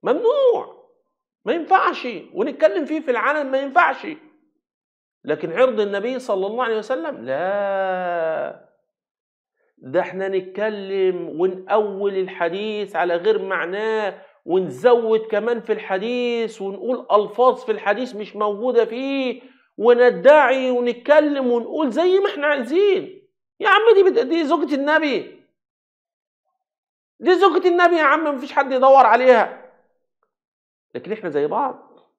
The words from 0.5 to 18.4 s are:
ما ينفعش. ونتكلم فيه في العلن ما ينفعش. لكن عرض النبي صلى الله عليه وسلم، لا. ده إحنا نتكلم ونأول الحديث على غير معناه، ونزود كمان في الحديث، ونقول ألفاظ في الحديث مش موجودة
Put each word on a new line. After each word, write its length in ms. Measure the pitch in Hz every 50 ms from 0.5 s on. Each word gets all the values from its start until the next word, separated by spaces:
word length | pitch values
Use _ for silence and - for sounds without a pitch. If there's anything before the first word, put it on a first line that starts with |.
| 466 302 - - - - _ _ _ _ _ _ _ _ _ _ _ _ _
ما 80 | 196 262
ينفعش. 540 | 339 311 - 381 381 - - 311 - - 254 226 165 - - -
ونتكلم 520 | 165 220 294 254 - 311 311 403 381 302
فيه 140 | 240 302 311
في 120 | - 285
العلن 400 | 247 226 214 262 294 302 294 269
ما 100 | 262 269
ينفعش. 460 | 277 277 262 349 349 320 269 - - - 156 - _ _ _ _ _ _ _ _ _ _ _ _ _ _ _ _ _ _ _ _ _
لكن 300 | 127 147 151 165 160 165
عرض 260 | 190 254 262 247 214
النبي 400 | 208 202 196 202 196 240 262 254
صلى 280 | 254 - 214 190 180 202
الله 160 | 214 240 247
عليه 140 | 226 226 220
وسلم، 480 | 214 - 254 262 330 311 269 - 113
لا. 1400 | 123 131 143 170 185 196 202 202 196 196 196 190 190 185 185 185 180 175 170 160 160 160 147 143 143 - - _ _ _ _ _ _ _ _ _ _ _ _ _ _ _ _ _ _ _ _ _ _ _ _
ده 220 | - 131 131 175
إحنا 280 | 180 - - 185 190 196
نتكلم 1120 | 196 190 185 185 185 202 208 220 214 202 196 190 196 196 190 185 180 175 170 165 143 151
ونأول 760 | 175 190 190 185 - - 208 220 214 208 196 190 202 202 196 190
الحديث 760 | 190 185 190 - 175 170 170 196 208 220 214 208 208 190 -
على 200 | 160 175 180 170
غير 260 | 170 170 214 220 208
معناه، 800 | 185 190 190 170 156 170 180 202 214 220 220 220 214 196 185 - - _ _ _ _
ونزود 760 | - 170 190 185 165 131 131 160 247 240 240 233 220 220 220
كمان 420 | 220 - - 202 214 233 240 233
في 120 | - - 214
الحديث، 880 | 208 - - 196 190 185 226 247 247 247 240 240 233 226 214 220 -
ونقول 460 | 190 196 196 190 190 226 254 - - -
ألفاظ 520 | - 208 208 196 - - 247 262 247 254 -
في 80 | -
الحديث 440 | 220 196 - 196 208 202 262 233 156
مش 200 | 202 214 - -
موجودة 500 | 202